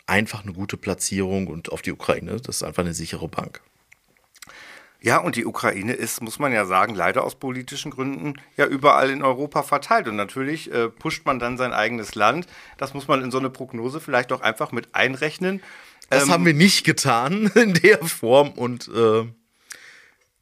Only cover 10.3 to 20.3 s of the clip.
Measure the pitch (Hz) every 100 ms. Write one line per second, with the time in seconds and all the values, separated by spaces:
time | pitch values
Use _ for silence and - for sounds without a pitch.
10.3 | 131 135 156 - 123 117 - 160 156 151
11.3 | 127 120 123 123 117 110 120 104 110 104
12.3 | 147 180 - - - 139 139 135 139 127
13.3 | 131 131 131 127 117 120 151 156 127 -
14.3 | 127 110 110 147 117 - - 117 131 151
15.3 | - 185 196 - - - - - 131 170
16.3 | 170 175 147 196 - - - 139 117 131
17.3 | 202 214 247 226 170 196 208 170 - 113
18.3 | 135 143 - 120 120 - 110 113 110 113
19.3 | 113 _ _ - - - - _ _ _